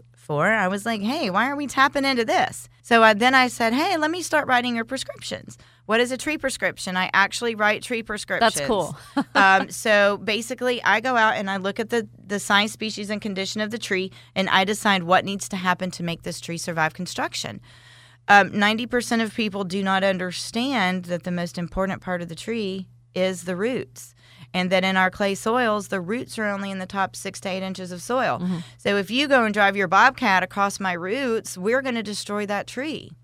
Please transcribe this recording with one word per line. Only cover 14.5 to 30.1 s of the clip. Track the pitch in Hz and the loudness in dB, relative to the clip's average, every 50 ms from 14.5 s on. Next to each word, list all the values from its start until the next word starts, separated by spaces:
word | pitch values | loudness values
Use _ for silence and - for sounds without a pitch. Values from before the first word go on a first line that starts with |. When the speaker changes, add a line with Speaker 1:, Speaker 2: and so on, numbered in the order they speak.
| - 190 190 | 4 2 4
Speaker 1:
decide | 190 214 202 - 214 196 185 170 | 2 0 0 2 2 2 2 4
what | 170 185 - - | 4 4 4 4
needs | 185 196 196 - - | 2 -6 -6 -8 -6
to | - 185 | -6 -4
happen | 180 185 180 - 190 180 | 0 0 0 0 -2 -8
to | - - 175 | -6 -6 -6
make | 170 165 165 | -6 -6 -6
this | - 175 165 - | -8 -10 -10 -10
tree | - - 170 165 | -10 -10 -8 -8
survive | - - 165 165 156 156 - | -6 -6 -2 0 0 0 -2
construction. | - 180 165 - - 277 339 - - - - 107 - - - - - - - - - - - - _ - - | -6 -10 -8 -6 -4 -6 -4 -6 -8 -10 -10 -12 -14 -16 -20 -20 -20 -20 -20 -20 -20 -20 -20 -20 _ 4 6
Um, | 202 202 190 180 - 208 | 8 8 8 6 2 0
ninety | 202 208 220 220 247 | 2 2 2 0 -4
percent | 226 247 240 233 - 240 226 | -2 -2 -2 -2 0 0 0
of | 226 214 - | 0 -2 -2
people | - 220 214 185 202 202 | -4 -4 -2 -2 -4 -6
do | 180 180 202 190 | -4 -4 -2 0
not | 190 190 190 190 | 0 0 2 2
understand | 196 190 175 185 180 170 - - - - 226 247 277 277 233 190 180 185 185 175 | 2 0 0 -4 -6 -6 -8 -10 -6 -4 -4 -2 -2 0 0 0 0 0 -2 -4
that | 175 175 170 - | -6 -6 -6 -4
the | 185 | -4
most | 180 175 175 170 - 175 | -4 -4 -4 -6 -6 -8
important | 170 160 - 190 190 190 190 - | -8 -6 -4 -4 -2 -2 -4 -6
part | - 190 180 175 | -6 -6 -6 -6
of | 175 170 | -6 -8
the | 165 | -12
tree | - - - 226 233 208 190 190 190 185 - - _ _ _ - | -12 -8 -6 -6 -4 -4 -6 -6 -8 -10 -12 -16 _ _ _ -4
is | 185 185 185 185 170 170 | -2 0 0 -2 -4 -6
the | 185 180 | -6 -4
roots, | 175 202 247 262 - - - - - - - _ _ _ - - - - - - | -2 -2 -2 -2 -4 -6 -8 -14 -20 -20 -20 _ _ _ -20 -20 -20 -16 -6 -4
and | 185 180 180 | -2 0 2
that | 185 185 185 | 2 2 2
in | 190 190 | 2 2
our | 190 185 185 | 2 2 2
clay | - - 208 202 196 | 2 0 -2 -2 -2
soils, | 185 - 220 226 254 247 220 214 208 190 - | -2 -2 0 0 2 2 2 0 0 -2 -4
the | - 190 | -6 -6
roots | 175 170 220 254 262 - - 226 | -4 -4 -4 -6 -6 -8 -8 -6
are | 214 | -4
only | 208 202 196 196 196 | -4 -4 -4 -6 -6
in | 196 190 | -6 -8
the | 185 | -8
top | 185 - 196 190 180 - | -6 -2 -2 -2 -2 -4
six | - - 202 202 - | -8 -10 -10 -10 -8
to | - 196 | -8 -6
eight | 185 190 190 | -6 -4 -6
inches | 190 190 190 185 175 | -6 -8 -8 -10 -10
of | 180 175 - | -10 -12 -6
soil. | - 240 262 240 170 127 - | -2 -2 0 0 0 0 0
Speaker 2:
Mm-hmm. | 175 185 185 165 170 - - - | -2 -2 -2 -4 -6 -10 -14 -6
Speaker 1:
So | - - 202 202 | -2 0 0 0
if | 190 175 | 0 0
you | 220 262 294 269 | 0 0 2 4
go | 277 254 226 | 4 4 4
and | 214 202 | 4 2
drive | 214 202 196 196 | 4 4 2 4
your | 202 196 175 | 2 0 4
Bobcat | 190 196 226 262 | 6 6 6 6